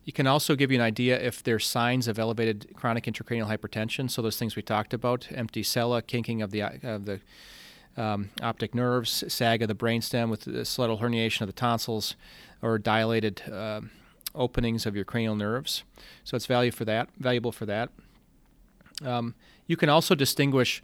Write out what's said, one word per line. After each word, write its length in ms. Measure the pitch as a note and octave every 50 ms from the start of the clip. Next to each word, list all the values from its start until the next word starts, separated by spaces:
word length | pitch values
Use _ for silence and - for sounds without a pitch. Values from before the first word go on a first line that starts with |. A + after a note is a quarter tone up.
| _
it 80 | D3+ -
can 140 | - C#3 C3
also 260 | C#3 D3+ - - D3+
give 160 | C3 C#3 C3
you 80 | C3 A#2+
an 60 | A#2
idea 360 | A2+ G#2+ B2 B2 B2 B2+ -
if 220 | A#2 B2 - -
there's 240 | - B2 A2+ G#2 -
signs 400 | - - B2 A#2 A#2+ B2+ C3 A2+
of 100 | A#2 G#2 A2
elevated 520 | A2 A2+ A2 A2+ A2+ A2+ G#2+ G2+ - - -
chronic 280 | - - A#2 A#2 A#2 -
intracranial 440 | A#2 G#2+ - - - A#2+ A#2 A2 G#2+
hypertension. 600 | G#2+ G#2 - G2+ - A2 A2 A2+ - - C3+ A#2+
So 140 | - -
those 140 | A2+ A2 -
things 180 | - A#2+ A2 -
we 80 | G#2+
talked 320 | - - A2 G#2+ G#2 - B2+
about, 320 | A#2 B2+ A#2+ B2 B2+ - - -
empty 300 | B2+ A#2 A2 - A2 G2+
sella, 380 | - - B2 A#2 A#2+ B2 A#2
kinking 400 | - - - A#2+ A2+ - A#2 A2
of 100 | G#2+ F#2+
the, 100 | G#2 G#2+
of 440 | G2+ G2+ - - - B2 G#2+ G2+ G2+
the, 140 | G#2 G2 F#2+ - - - - - - - - - - - - - - _
um, 340 | B2 A2+ G#2+ G#2 G2+ G2+ G2 - -
optic 320 | A#2+ A#2 A2+ - A#2 -
nerves, 520 | - A#2+ B2 B2 B2 B2+ A2+ - - - -
sag 360 | - - - B2 A2+ A#2 A2+
of 60 | A#2 G#2+
the 60 | G#2
brainstem 560 | - A#2+ A2+ A#2 A#2 A2+ - - A#2+ A#2 A2+
with 120 | G#2+ G#2
the 180 | - B2+ - B2
sletal 400 | A#2 - - - B2 A2+ A2+ G#2+
herniation 400 | A#2+ A#2+ A#2 A2+ A2+ A2 - -
of 80 | A2+ F#2+
the 40 |
tonsils, 640 | - - B2+ A#2+ A#2 A2+ - - A2+ G#2+ - - - - - - - - - - - -
or 160 | - A2+ A2+ G#2+
dilated, 640 | G#2 A2 G#2+ A2+ A2 A2+ A#2 A2+ G#2+ G#2+ F#2+ - - -
uh, 280 | G#2+ F#2+ A2 G#2+ G#2+ A2 A2 A#2 - - - - _ _ _ -
openings 520 | - D#3 B2+ A#2+ - C3 A#2+ A#2 A2+ A2+ -
of 100 | A2+ G2+
your 100 | G2+ F#2+
cranial 300 | - - A#2 A2+ A2 G#2+
nerves. 480 | G#2 G#2 G#2 A#2 C3+ D3+ - - - - - _ - - - - -
So 140 | - - -
it's 80 | A#2 -
value 260 | - B2+ B2 B2 A#2+
for 140 | - - A#2
that, 240 | A2 G#2+ A2+ C3 - _ -
valuable 340 | B2+ B2 B2 A#2+ A#2 A#2+
for 120 | - - A2+
that. 240 | G#2 G2+ A2 A#2+ - - - - - - _ _ _ _ _ _ _ _ _ - _ _ _ - - - -
Um, 320 | D3 B2+ B2 A#2+ A#2 A#2 - - _ - - _ _
you 120 | - E3 -
can 100 | F3 D3+
also 260 | D3 E3 E3 - F#3
distinguish 680 | C#3+ C3+ - - - C#3 C#3 C3+ C3 A#2+ - - -